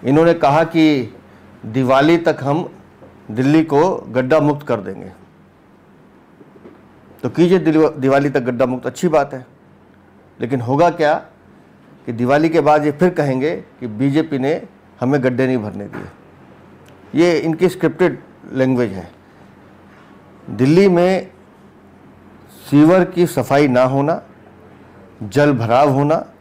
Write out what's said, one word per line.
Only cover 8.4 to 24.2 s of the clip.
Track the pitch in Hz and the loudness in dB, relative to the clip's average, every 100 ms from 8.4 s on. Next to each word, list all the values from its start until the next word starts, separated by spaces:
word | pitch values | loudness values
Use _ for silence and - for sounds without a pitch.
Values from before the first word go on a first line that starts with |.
| 120 120 123 | -4 -6 -8
मुक्त, | 127 127 | -8 -8
अच्छी | 127 180 | -4 0
बात | 156 139 | 0 -2
है। | 135 127 _ _ _ _ _ _ _ _ _ | -8 -18 _ _ _ _ _ _ _ _ _
लेकिन | 117 131 | -6 -4
होगा | 113 139 170 | -2 0 0
क्या | 170 147 107 - _ _ - - _ - - - | 2 -2 -2 -6 _ _ -20 -20 _ -20 -18 -12
कि | |
दिवाली | 113 123 147 160 | -4 0 2 2
के | 165 | 2
बाद | 143 151 147 | 2 2 0
ये | |
फिर | 143 180 | 0 0
कहेंगे | 175 143 131 143 185 | 0 -4 -2 -4 -6
कि | - _ 123 | -12 _ -12
बीजेपी | 107 139 143 160 143 | -4 -2 0 -2 -4
ने | 135 170 - _ _ - | -2 -4 -8 _ _ -6
हमें | 123 143 | -2 0
गड्ढे | 131 123 131 | 0 -2 -2
नहीं | 127 | -2
भरने | 107 95 101 | -6 -10 -12
दिए। | 104 92 - - - - - - - - - - 135 | -14 -18 -20 -20 -20 -20 -20 -20 -20 -20 -20 -8 0
ये | 175 160 | 0 0
इनकी | 160 160 180 | -2 0 -2
scripted | - 160 - 180 131 - - - | 0 -4 0 -2 -2 -16 -20 -12
language | 131 131 127 120 | -2 0 0 -2
है। | 95 82 - _ _ - - - - - - - - - - - | -4 -14 -20 _ _ -20 -20 -20 -20 -20 -20 -20 -20 -20 -20 -16
दिल्ली | 101 127 165 196 | -2 2 4 4
में | 175 180 190 - - _ _ - _ - - - - - - - - - | 4 2 0 -4 -20 _ _ -20 _ -20 -20 -20 -20 -20 -20 -20 -20 0
सीवर | 143 156 185 185 | 4 6 6 2
की | 170 175 | 0 0
सफाई | - 120 139 147 | 0 0 2 2
ना | 123 | 2
होना, | 127 135 143 170 | 2 0 -2 -4